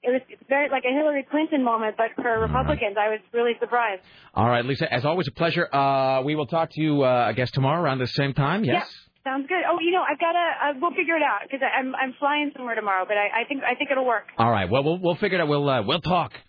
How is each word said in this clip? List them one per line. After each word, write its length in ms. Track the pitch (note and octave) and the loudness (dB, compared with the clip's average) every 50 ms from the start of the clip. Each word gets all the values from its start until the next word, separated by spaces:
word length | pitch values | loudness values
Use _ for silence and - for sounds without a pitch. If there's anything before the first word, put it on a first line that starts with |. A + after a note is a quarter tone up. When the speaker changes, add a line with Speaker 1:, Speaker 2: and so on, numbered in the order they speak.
| - | 0
Speaker 1:
It 80 | B3 | 0
was 100 | B3 C4 B3+ _ - - - _ | 0 0 -2 _ -20 -20 -4 _
very, 220 | C4+ C#4 D4 C#4 | 0 0 0 0
like, 140 | C4+ C4 - | -2 -2 -2
a 80 | B3 B3+ | 0 0
Hillary 320 | C#4+ D4+ D#4 D4 C#4 C4 _ | 2 2 2 0 0 -4 _
Clinton 320 | - D4 D#4 D#4 D#4+ C#4+ B3+ | -2 -2 0 0 0 0 2
moment, 320 | A#3+ A3+ A3+ A3 A3 G#3 - | 2 0 0 -2 -2 -2 -2
but 140 | A3+ A3+ - | -2 -2 -2
for 140 | - C4 B3+ | -4 -2 0
Speaker 2:
All 60 | A3+ | 0
right. 120 | A3 A3 A3 | 2 0 0
Speaker 1:
Republicans, 500 | A3+ B3+ C4 B3 D4+ - A#3+ G#3 G3+ G#3+ | 0 0 0 0 -2 -2 -2 -2 0 0
I 100 | G#3 G#3+ | 0 0
was 100 | G#3+ G#3+ - _ - | 0 -4 -6 _ -2
really 200 | A#3 A#3+ A#3+ A3+ A3 | 0 0 0 0 -2
surprised. 440 | A#3 A3 A#3 B3 A#3 A3 G3 F#3 - - - - - - _ | -4 -2 0 0 0 0 -4 -6 -10 -18 -20 -20 -20 -10 _
Speaker 2:
All 120 | - G#2+ A#2+ | 0 2 4
right, 160 | B2 A#2+ A#2+ | 4 2 2
Lisa, 300 | B2+ C#3 - D#3+ - - | 0 -2 -2 -2 -2 -2
as 120 | B2 A#2 | -2 0
always, 220 | D3 E3 F#3 E3+ D3 | 0 0 0 -2 -4
a 40 | |
pleasure. 420 | - - E3 E3+ D#3+ E3+ E3+ - - | -2 -2 -2 0 0 0 -2 0 2
Uh, 480 | C#3 C#3 C#3 C#3 C3+ C3+ C3 C3+ C3 | 2 2 4 2 2 2 2 2 0
we 140 | C3 C#3+ D3+ | 0 0 -2
will 100 | D#3 D3+ | -2 -2
talk 240 | - - E3 E3 D#3+ | -2 0 -2 -2 -2
to 100 | - D3+ | -2 -2
you, 220 | D#3 D#3 D3 C#3+ C3+ | 0 2 4 4 4
uh, 40 | B2+ | 4
I 260 | B2+ B2 A#2+ A2 A2+ | 4 4 4 2 2
guess, 160 | A2 B2+ A#2+ | 0 -2 0
tomorrow 320 | - C#3+ C3 C3+ D3+ E3+ | 2 2 2 2 2 2
around 160 | F3 D3 C3 C3 | 0 0 0 0
the 100 | B2+ A#2+ | -2 -2
same 260 | - - C#3 C#3 B2+ | 0 0 0 0 2
time, 320 | - C#3+ C#3 E3+ G3+ A3+ | 0 0 2 2 0 2
yes? 180 | B2+ C4+ F4 - | 2 2 0 -2
Speaker 1:
Yeah, 480 | - - - - _ _ _ _ C4+ | -4 -14 -20 -20 _ _ _ _ -4
sounds 160 | C4 C#4 C4+ C#4 | -4 -4 -2 -2
good. 160 | F#4 F4+ D4+ | -2 0 2
Oh, 120 | - E4 F4 | 0 0 2
you 120 | D#4+ F4 | 2 2
know, 120 | F4+ F#4 D4+ | 2 2 2
I've 160 | B3 D4 C#4 | 0 -2 0
gotta, 180 | F4 E4 F4 F4 F4 E4 - - | 0 0 2 2 2 0 0 0
uh, 120 | - C#4+ D4 C4 | -2 -2 -2 0
we'll 100 | C#4 F4 | -2 -2
figure 240 | - - F4 C#4 E4+ | 0 -2 -2 0 2
it 80 | D#4+ D4 | 2 2
out, 260 | C4+ A3 G3+ - - | 0 0 -2 -4 -8
'cause 120 | - C4+ - | -6 -4 -2
I, 160 | A3 - B3 | 0 0 -2
I'm, 160 | C4 C4 B3+ | -2 -4 -4
I'm 180 | - C4+ C4 B3 - | -4 -4 -4 -4 -2
flying 320 | C#4+ C#4 D4 D4 D4 C#4+ D4 | 0 0 0 0 -2 -4 -6
somewhere 220 | - B3+ B3 A3+ | -8 -8 -6 -4
tomorrow, 300 | A3 G#3+ G#3 F#3+ F#3 F#3 F#3 | -4 -2 0 0 0 0 0
but 80 | G#3+ | 0
I, 280 | G#3 G#3 G3+ - A3+ A#3+ | 0 0 0 0 -2 -2
I 0 | - | -2
think, 160 | C#4+ C4+ - | -6 -4 -2
I 120 | A3+ B3 | -4 -2
think 160 | B3 D4 C#4+ | -2 -2 -2
it'll 140 | C#4 C4 C4 | 0 0 2
work. 200 | B3+ A#3 G#3+ - - - - | 0 0 -2 -2 -8 -2 0
Speaker 2:
All 140 | A2+ A#2 | 2 2
right, 180 | A#2 G2+ F#2+ F2 | 2 2 0 2
well, 140 | G#2 C3+ C#3 | 0 2 2
we'll, 160 | D3+ E3 F#3 | 2 -2 0
we'll 160 | F#3 E3+ F3 | 0 -2 0
figure 220 | - G#3+ G3+ F3+ F#3 | 0 -2 -2 0 0
it 40 | |
out. 60 | E3+ D3 | 0 0
We'll, 220 | D3 C#3+ C#3+ C#3+ | 0 0 2 2
uh, 140 | C3 B2 G#2 | 0 0 0
we'll 180 | G2 C#3+ F3 | 0 -2 -2
talk. 320 | - D3+ F3+ F3 D#3 A2+ - - - | 0 0 0 0 0 -2 -8 -16 -20